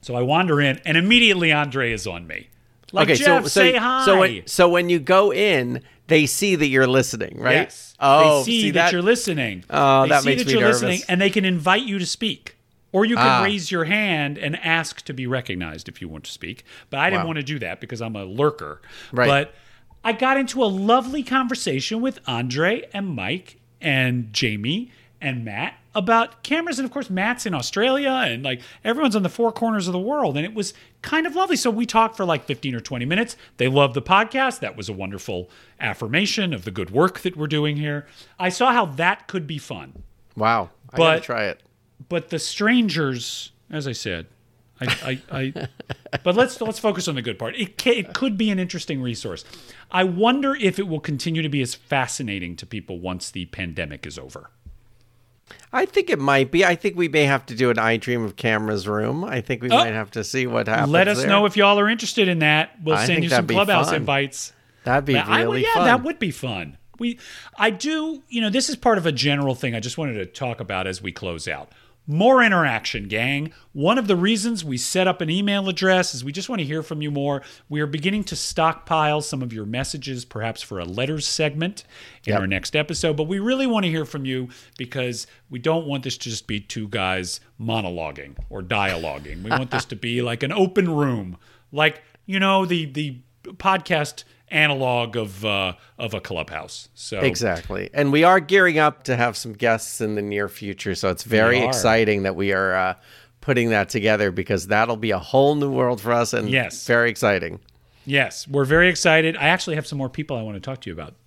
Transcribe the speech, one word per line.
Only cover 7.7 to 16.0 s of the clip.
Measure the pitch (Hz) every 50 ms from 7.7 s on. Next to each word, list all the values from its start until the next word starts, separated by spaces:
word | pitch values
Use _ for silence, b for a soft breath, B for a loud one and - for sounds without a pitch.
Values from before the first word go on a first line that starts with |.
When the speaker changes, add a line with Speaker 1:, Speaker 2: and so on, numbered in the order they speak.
| - - - - - _
Speaker 2:
Oh, | - 139 135 147 160 156 151 143
Speaker 1:
They | 131
see | 117 233 233
Speaker 2:
see | 214 -
Speaker 1:
that | - 170 165
Speaker 2:
that | 175 170
Speaker 1:
you're | 175
listening. | 175 202 240 233 - - 175 151 131 113 98 90 90 _
Speaker 2:
Oh, | - 147 143 139 135 135 135
Speaker 1:
They | -
Speaker 2:
that | 151 143 135
Speaker 1:
see | -
Speaker 2:
makes | - - -
Speaker 1:
that | 139
Speaker 2:
me | 135
Speaker 1:
you're | 220
Speaker 2:
nervous. | - - - 123
Speaker 1:
listening, | - - - 190 - -
and | 180 180
they | 196 196
can | 190 214 196
invite | 190 180 175 147 175 185 214 262
you | 240 196 196
to | 180
speak. | 175 - - - 220 156 - _ - - _ _ _ _ _ _ _ -
Or | 185 208
you | 220 240 233
can | 127 131
Speaker 2:
Ah. | 131 123 226
Speaker 1:
raise | 202 208 202 165 151
your | 185 175 165
hand | 151 196 214 214 202 175 156 147 143 147 -
and | - 147 151 - -
ask | 170 165 165 160 - - - -
to | - 147
be | 127 131 123
recognized | 127 131 120 - 98 90 87 80 78 82 - -
if | - -